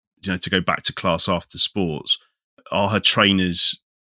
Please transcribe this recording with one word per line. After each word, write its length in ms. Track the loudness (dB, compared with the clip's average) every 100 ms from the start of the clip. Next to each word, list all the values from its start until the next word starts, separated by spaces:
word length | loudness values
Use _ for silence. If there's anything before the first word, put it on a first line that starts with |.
| _ _
you 80 | -8
know, 60 | -6
to 120 | -2
go 100 | -2
back 220 | 0 -2
to 100 | -2
class 360 | -2 -2 0 0
after 280 | 0 -4 0
sports? 600 | 0 0 -4 -4 -4 -4 _ _ _ _ -6
Are 180 | -2 0
her 100 | 2
trainers 800 | 2 2 4 4 2 0 -2 -2 _ _